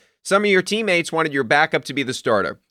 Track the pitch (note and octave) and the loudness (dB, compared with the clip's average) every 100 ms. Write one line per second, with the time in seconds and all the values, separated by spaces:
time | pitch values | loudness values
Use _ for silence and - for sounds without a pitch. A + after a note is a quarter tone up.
0 | _ _ - G3 G#3 F#3 F3+ G#3+ G#3+ F3 | _ _ 0 0 4 2 0 -4 0 0
1 | D#3+ D#3+ D#3+ C#3 A#2 D3 D#3+ D#3 - C#3 | 0 -2 -2 -2 2 2 2 0 -4 -6
2 | B2+ - C3+ G#2+ E2+ - _ | -4 -4 0 2 0 -6 _